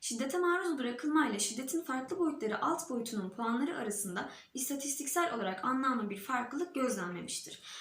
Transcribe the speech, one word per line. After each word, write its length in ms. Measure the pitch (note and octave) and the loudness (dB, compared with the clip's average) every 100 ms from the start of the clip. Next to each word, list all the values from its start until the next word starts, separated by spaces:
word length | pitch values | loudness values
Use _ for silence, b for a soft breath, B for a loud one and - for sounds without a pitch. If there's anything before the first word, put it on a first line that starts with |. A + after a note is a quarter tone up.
Şiddete 380 | - A#3 C4+ F4+ | -6 -2 0 4
maruz 400 | F4 F4+ F4+ C4+ | 4 4 2 0
bırakılma 500 | A#3+ B3 D4+ D#4 B3+ | 0 0 2 4 4
ile 100 | G3+ | 4
şiddetin 440 | - A3 C4 E4 | 0 0 -2 -2
farklı 360 | D4+ C4 C4 F#4 | 0 -2 -2 2
boyutları 440 | D#4+ C#4+ G#3+ - | 2 2 -2 2
alt 280 | C#4 E4+ - | 2 0 0
boyutunun 400 | A#3+ A3+ G#3+ F#3 | -2 0 -2 -2
puanları 460 | - A3+ A#3+ C#4+ - | -2 0 2 2 0
arasında 540 | G#3+ G3+ F#3+ F#3 C4+ B B | -2 -2 -2 -4 -6 B B
istatistiksel 800 | C4 C4 C#4 C#4+ - C#4 F4 E4+ | -6 -2 -2 -2 -4 0 2 2
olarak 300 | A3+ F#3+ F#3+ | 2 -2 0
anlamlı 460 | B3 C4 C4+ A#3+ G3+ | 0 2 2 2 0
bir 60 | G3 | -4
farklılık 580 | - B3 A#3 C#4+ F4 | -2 -2 -2 -2 -2
gözlenmemiştir. 880 | C4+ B3+ G3+ F3+ F3 - - - - B B | 0 0 0 -2 -6 -6 -6 -8 -14 B B